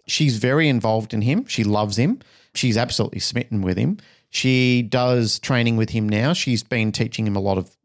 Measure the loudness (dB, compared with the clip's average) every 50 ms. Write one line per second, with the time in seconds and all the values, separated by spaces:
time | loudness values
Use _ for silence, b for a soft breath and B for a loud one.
0 | _ -4 -2 0 2 2 2 2 2 2 2 2 2 2 2 2 2 2 0 0
1 | -2 -2 -2 -2 0 2 0 0 -2 -4 -2 -2 0 2 2 2 0 0 0 0
2 | 2 2 0 -2 b b b b b b b -2 0 0 2 2 0 0 -2 -2
3 | -2 -2 -4 -6 -6 -4 -4 -4 -4 -4 -4 -2 0 0 0 0 0 -2 -2 -4
4 | B B B B B B B -2 0 2 2 4 4 4 2 2 0 0 0 0
5 | 0 2 2 2 2 0 -2 -4 -2 -2 0 0 2 2 2 0 0 0 0 -2
6 | -2 0 0 0 0 0 0 -2 -2 -2 -2 -2 -2 -2 -2 -2 -2 -2 0 -2
7 | -4 -4 -4 -4 -2 -2 -2 0 0 0 0 -2 -2 -6 _ _ _